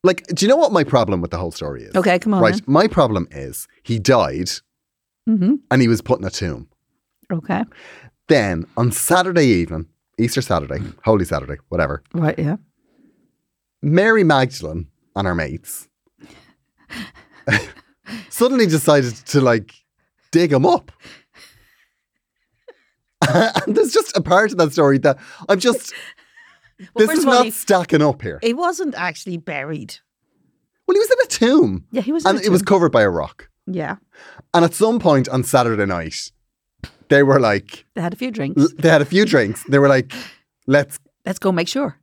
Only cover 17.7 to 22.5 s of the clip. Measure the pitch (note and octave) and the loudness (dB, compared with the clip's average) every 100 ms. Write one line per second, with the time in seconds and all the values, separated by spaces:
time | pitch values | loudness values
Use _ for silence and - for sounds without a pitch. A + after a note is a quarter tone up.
17.7 | - _ _ - A3+ - - B3 C4 G3+ | -20 _ _ -18 -18 -16 0 0 4 2
18.7 | D#3 - D3 B2 A2+ - C#3+ C3 A2+ F#2+ | 2 4 2 2 -8 -2 2 2 0 -4
19.7 | _ _ _ _ _ _ E3+ E3+ C3+ D3+ | _ _ _ _ _ _ 0 2 2 2
20.7 | E4+ - _ - - _ _ - _ _ | 0 -4 _ -20 -20 _ _ -20 _ _
21.7 | _ _ _ _ _ _ _ _ | _ _ _ _ _ _ _ _